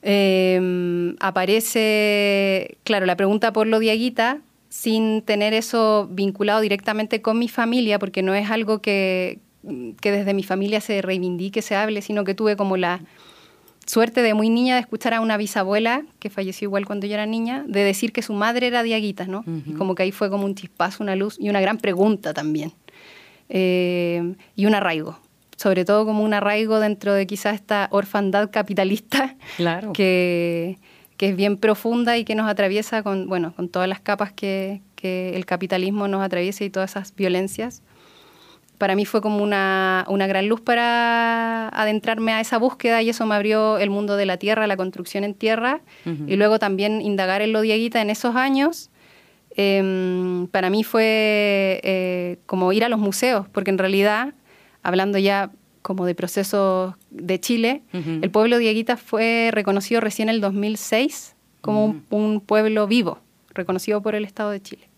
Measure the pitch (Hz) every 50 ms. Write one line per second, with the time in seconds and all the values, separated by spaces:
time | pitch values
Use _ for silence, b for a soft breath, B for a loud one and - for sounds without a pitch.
0 | - 190 202 202 196 196 190 185 185 185 185 180 185 185 180 180 180 175 175 175
1 | 175 175 - - - 190 185 190 185 185 202 226 226 - - 233 220 214 214 214
2 | 214 208 208 208 202 202 202 196 196 196 190 190 - - - _ _ - 220 202
3 | 190 180 180 175 196 196 208 214 226 226 202 220 220 220 220 220 220 220 214 220
4 | 233 254 240 - 226 240 262 302 - _ _ _ _ _ - - - 233 220 220
5 | 220 220 214 214 214 - 214 208 208 214 220 220 220 226 - 233 226 214 214 214
6 | 202 - 180 185 196 196 190 196 208 208 208 220 220 208 202 202 202 - 208 214
7 | 214 208 - 226 214 226 220 233 240 226 - - 233 226 233 254 240 220 208 202
8 | 202 196 190 - 190 190 190 202 208 208 220 220 226 208 214 214 214 214 202 196
9 | 190 190 185 185 180 180 - - _ _ _ _ - - 185 127 123 113 110 -
10 | - 208 202 202 202 196 98 98 190 - 185 196 196 202 214 208 208 - 214 196
11 | 185 185 190 185 180 180 180 170 185 196 196 226 208 - 214 196 208 214 220 202
12 | 202 - 214 208 202 185 196 196 220 214 208 202 208 196 190 185 180 175 180 180
13 | 160 B B B B B B B B B B B B B B B - - - 233
14 | 226 233 226 262 240 226 214 214 214 226 226 233 247 254 254 247 240 247 - 220
15 | - 240 220 226 226 220 220 208 214 202 - 220 190 185 202 214 220 226 240 269
16 | 302 - _ _ - 208 196 - 196 185 185 - - 202 196 202 202 196 208 202
17 | 196 208 208 208 214 214 220 226 226 226 254 269 294 294 214 202 202 196 196 196
18 | - 226 - - 226 - 220 202 208 220 240 247 247 247 240 247 233 226 226 220
19 | 214 208 196 196 180 185 190 202 226 165 165 160 143 147 151 151 190 190 190 180
20 | 185 190 196 - 214 196 196 202 196 196 196 196 - 175 _ _ 175 185 196 -
21 | 208 202 190 190 196 214 - - - 208 208 202 190 190 220 220 - 202 185 175
22 | 196 220 214 196 202 165 151 147 151 156 151 156 147 160 - _ _ B B B
23 | B B B B B B B B B B - 185 190 185 180 180 180 175 180 175
24 | 175 175 170 175 170 175 185 B B B B - 196 208 214 202 196 180 165 160
25 | 151 - 165 - _ _ _ _ _ _ - - - 208 190 185 180 175 202 214
26 | 214 214 220 214 214 214 214 202 202 208 208 214 226 220 220 220 214 214 208 202
27 | - 202 202 196 196 185 208 202 - 208 208 202 - - 214 208 196 - - 202
28 | 208 202 - 208 196 196 190 202 208 202 - 220 208 202 202 190 190 190 202 220
29 | - _ - 277 277 269 269 B B B B B 170 170 165 180 202 214 180 -
30 | 202 190 185 180 180 180 175 170 170 170 170 170 165 175 190 - b b b b
31 | b b b _ - 190 196 180 196 202 202 196 - 214 214 214 - 226 233 240
32 | 240 233 240 233 226 226 220 214 220 214 208 196 202 190 190 208 214 - - 220
33 | 202 208 196 190 185 190 190 180 170 160 170 - 180 175 - 180 185 185 196 190
34 | _ - 208 196 208 202 202 - - 196 190 190 190 190 202 196 196 _ _ -
35 | - 185 185 185 185 185 180 185 180 - 185 175 180 175 196 180 185 190 202 208
36 | 202 202 196 190 196 190 190 180 175 185 202 - 214 196 190 190 190 190 - 202
37 | 190 - _ - 196 185 180 180 190 190 - - 220 247 247 - _ B B B
38 | B B B B B B B B B B B B B _ _ _ 208 196 190 196
39 | 208 202 - 220 196 220 214 208 208 208 202 196 196 190 190 190 190 185 185 185
40 | 185 - 196 196 190 196 196 190 190 208 226 226 226 - 240 233 240 240 233 233
41 | 233 233 233 233 233 233 226 226 226 226 226 226 226 220 - - 214 214 214 214
42 | - 226 226 220 226 226 220 220 226 - - 226 220 262 - - - 240 226 226
43 | 226 226 233 226 233 220 208 208 202 214 214 214 220 214 214 196 202 202 196 202
44 | 208 208 202 202 202 196 180 180 - 202 214 220 220 208 196 190 185 185 180 -
45 | 180 - - 202 202 208 202 202 - 220 220 220 226 247 277 311 - B B B
46 | B 170 170 143 147 143 196 196 202 214 220 220 220 202 196 190 202 208 214 214
47 | - 208 202 196 190 185 190 202 214 214 220 220 214 220 214 220 226 233 226 240
48 | 214 208 214 214 - 247 233 254 254 269 269 269 277 311 339 - - _ b b
49 | b b b b b b b b b b - - 202 196 196 196 190 190 190 185
50 | 185 185 180 180 180 185 180 180 180 185 - 196 185 185 190 214 220 - - 226
51 | 220 220 220 220 214 214 214 208 208 208 202 196 196 190 190 - - - 190 185
52 | 185 185 180 180 180 175 175 - _ _ - 190 185 180 196 214 226 240 233 220
53 | 208 202 196 - - 254 254 208 196 - - 208 190 196 190 185 190 190 190 196
54 | 196 208 208 214 247 277 294 b b b b b b b b b _ 185 180 185
55 | 190 202 202 196 196 196 196 196 196 190 - - _ _ _ _ _ - 196 185
56 | 180 180 175 175 - 175 - 202 196 196 - 202 196 190 185 185 185 185 185 _
57 | _ _ - - - 180 185 180 185 - 240 226 226 233 262 - - _ - 180
58 | 165 156 165 160 160 190 190 214 220 233 240 240 240 220 220 220 226 240 247 226
59 | - - - 214 226 226 233 233 226 226 226 220 202 196 196 202 196 - 233 226
60 | 226 214 208 - 220 214 226 226 202 196 196 202 202 214 214 208 - - - 220
61 | 262 320 - - - - _ _ _ _ _ _ _ - 214 214 214 214 214 156
62 | - _ - 214 214 214 214 208 202 - 208 214 214 220 214 214 208 202 220 247
63 | 220 175 - - _ _ _ _ _ _ - - 180 180 185 185 - - 208 208
64 | 202 220 214 208 208 196 202 - 214 208 208 196 196 - - - _ _ _